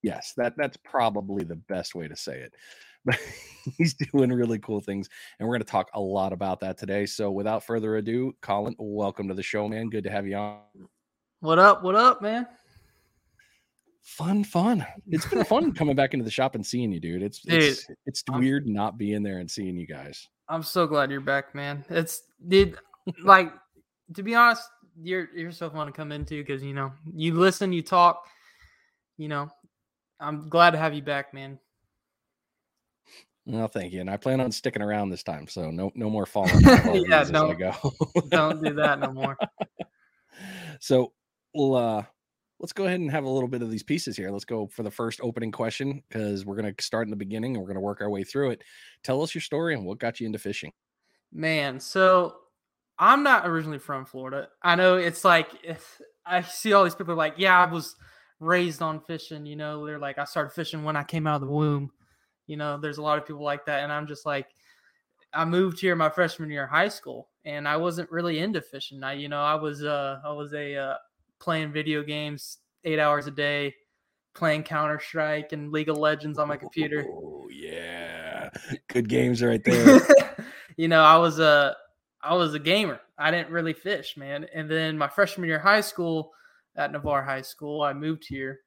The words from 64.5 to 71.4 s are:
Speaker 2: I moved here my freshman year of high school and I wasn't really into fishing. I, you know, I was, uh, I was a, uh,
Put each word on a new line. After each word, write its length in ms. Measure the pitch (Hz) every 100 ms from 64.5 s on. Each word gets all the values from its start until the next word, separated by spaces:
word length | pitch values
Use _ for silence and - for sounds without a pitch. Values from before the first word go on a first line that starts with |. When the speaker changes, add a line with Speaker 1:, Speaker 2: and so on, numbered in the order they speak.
| _ _ _ _ _ _ _ _
Speaker 2:
I 120 | 151
moved 360 | 165 175 190 170
here 160 | 190 170
my 140 | 156
freshman 400 | 165 170 - 156
year 140 | 147
of 60 | 131
high 180 | 151 202
school 420 | - - 120 - _
and 240 | - 147 147
I 80 | 151
wasn't 320 | 170 165 165
really 280 | 165 175 156
into 200 | 190 180
fishing. 400 | - 139 - 139
I, 100 | 135
you 140 | 139 143
know, 120 | 147
I 120 | 147 151
was, 280 | 151 147
uh, 360 | 147 147 139 139
I 80 | 147
was 200 | 147 147
a, 220 | 147 143 139
uh, 200 | 135 135 _ _ _ _